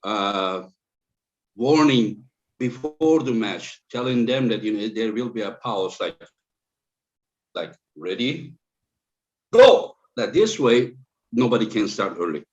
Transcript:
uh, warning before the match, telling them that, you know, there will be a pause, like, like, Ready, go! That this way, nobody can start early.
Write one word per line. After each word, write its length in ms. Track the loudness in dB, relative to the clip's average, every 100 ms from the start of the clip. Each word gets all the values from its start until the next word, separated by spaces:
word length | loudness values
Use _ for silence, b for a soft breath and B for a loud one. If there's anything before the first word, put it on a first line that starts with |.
uh, 600 | -4 -2 -2 -2 -2 -4 -10 _ _ _ _ _ _ _ _ -4
warning 680 | 2 4 6 4 2 -4 -16 _ _ _
before 640 | -6 -6 -10 -2 2 2
the 100 | 2
match, 480 | -2 -2 -6 -10 -18 _
telling 340 | -6 -2 0 2
them 220 | 0 0
that, 140 | -2
you 100 | -2
know, 140 | -4 -4
there 240 | -4 -4
will 180 | -4 -6
be 120 | -6
a 100 | -8
pause, 480 | -8 -6 -4 -4 -4
like, 220 | -8 -8 -20 _ _ _ _ _ _ _ _ _ _ _ _
like, 200 | -10 -10 -12 _ -12
Ready, 580 | -8 -4 -4 -4 -10 -20 _ _ _ _ _ _ _ _ _
go! 440 | 6 8 8 2 -14 _ -6
That 180 | -2
this 260 | 0 0 2
way, 340 | 2 4 2 -6 _ _ _
nobody 340 | 0 2 2 0
can 220 | -2 -4
start 300 | -2 -6 -4
early. 240 | -6 -6 -10